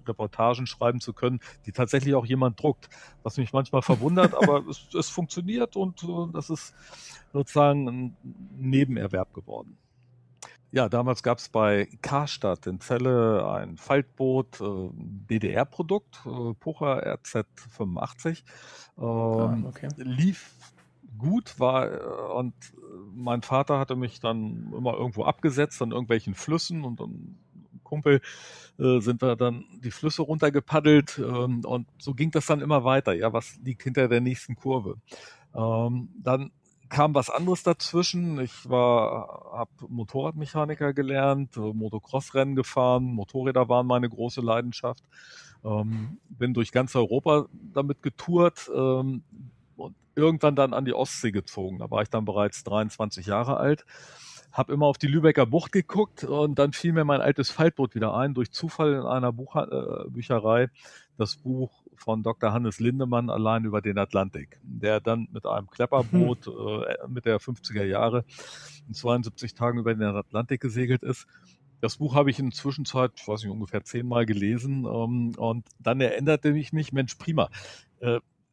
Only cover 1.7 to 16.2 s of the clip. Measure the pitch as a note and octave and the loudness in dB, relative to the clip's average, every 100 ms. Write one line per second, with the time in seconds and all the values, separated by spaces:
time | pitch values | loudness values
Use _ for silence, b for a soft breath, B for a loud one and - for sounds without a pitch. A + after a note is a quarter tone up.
1.7 | - A#2+ C3+ C#3 C#3 A#2 C3 B2+ G#2+ D3+ | -2 2 2 4 2 2 2 2 2 0
2.7 | - - B B B A2 C#3 A#2+ C3+ C3 | -2 -6 B B B -8 -4 0 0 2
3.7 | C3 - A#2+ C#3 F3+ F3 - F#3+ C#3+ - | 0 4 2 4 4 4 4 4 4 0
4.7 | - - E3+ - - E3 F3+ F3 A#3 A#3 | -14 -8 -4 -4 -4 -6 -6 -4 -4 -4
5.7 | G3 F#3+ F3 E3+ F3 E3+ E3 D3 D#3+ - | -2 -6 -6 -8 -6 -6 -8 -8 -8 -10
6.7 | B B B B B B C#3+ C3+ D3+ C#3+ | B B B B B B -4 0 4 6
7.7 | C#3+ B2+ B2+ B2+ - B2+ - - C3 C3 | 4 0 -4 -8 -10 -18 -18 -18 -6 2
8.7 | C3+ C3+ A#2+ G2+ F#2 F#2+ - - A1 - | 4 4 0 -4 -4 -6 -10 -14 -14 -16
9.7 | - _ _ _ _ _ _ B B - | -20 _ _ _ _ _ _ B B -4
10.7 | C3 A2 A#2+ B2 A#2+ B2 A#2 - A2 G#2+ | 0 2 2 0 0 0 -2 0 2 4
11.7 | G2+ G2+ - - C#3 D3 - G2 F2 - | 4 0 -6 -4 -2 -2 -4 -2 -2 -4
12.7 | F#2 - A#2+ B2+ B2 A2+ G#2+ G2 G2+ F#2+ | -8 -4 -2 2 4 4 2 0 -4 -6
13.7 | E2 - C#3 C#3 - C3 C3 - - G#2 | -10 0 0 0 -2 0 0 -2 -6 -6
14.7 | F#2+ F#2 - - G2+ G2+ A2 G2+ A2+ C#3 | -6 -8 -10 -12 -12 -4 -2 0 0 -2
15.7 | - E3 G3+ _ - | -4 -4 -4 _ -18